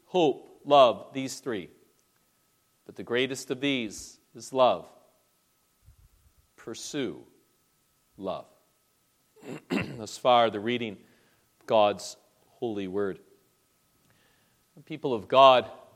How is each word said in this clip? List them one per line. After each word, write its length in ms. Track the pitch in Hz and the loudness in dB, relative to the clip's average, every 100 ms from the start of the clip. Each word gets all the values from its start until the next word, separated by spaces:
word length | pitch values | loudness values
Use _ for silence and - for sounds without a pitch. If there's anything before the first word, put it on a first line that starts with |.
| _ | _
hope, 520 | 185 147 - - - 139 | 2 2 0 -8 -12 4
love, 480 | 143 123 95 - | 6 6 4 -8
these 260 | 135 131 - | -10 -10 -10
three. 300 | 139 104 131 _ _ _ _ _ _ _ _ _ _ _ - | -10 -10 -10 _ _ _ _ _ _ _ _ _ _ _ -20
But 120 | 101 | -16
the 60 | |
greatest 480 | 98 120 131 131 - | -6 -2 -2 -6 -10
of 100 | 127 | -6
these 580 | 143 131 107 87 - - _ 123 | -4 -4 -6 -12 -20 -20 _ -20
is 160 | - | -6
love. 380 | 131 123 90 - - _ _ _ _ _ _ _ _ _ _ _ _ _ _ _ _ | 2 2 2 -6 -20 _ _ _ _ _ _ _ _ _ _ _ _ _ _ _ _
Pursue 680 | - 110 - 151 113 73 - _ _ _ _ _ _ _ _ - | -18 -16 -12 -8 -8 -8 -18 _ _ _ _ _ _ _ _ -12
love. 300 | 95 76 - _ _ _ _ _ _ _ _ _ | -10 -10 -14 _ _ _ _ _ _ _ _ _
<clears throat> 280 | - 143 - | -18 -16 -8
Thus 480 | 190 - 131 104 - | -6 -6 -12 -14 -4
far, 320 | 135 120 113 | 2 4 2
the 100 | 104 | -2
reading 380 | 110 120 113 95 _ _ _ _ _ _ | -6 -6 -8 -12 _ _ _ _ _ _
of 40 | - | -2
God's 520 | 113 104 98 - - _ _ _ - | 2 2 0 -10 -20 _ _ _ -10
holy 340 | 120 101 95 | -8 -8 -8
word. 320 | 98 98 82 _ _ _ _ _ _ _ _ _ _ _ _ _ _ _ 160 | -6 -6 -8 _ _ _ _ _ _ _ _ _ _ _ _ _ _ _ _
The 80 | |
people 300 | - 151 143 | -18 -8 -4
of 160 | 113 92 | -6 2
God, 420 | 131 135 123 117 - - | 8 8 8 2 -8 -20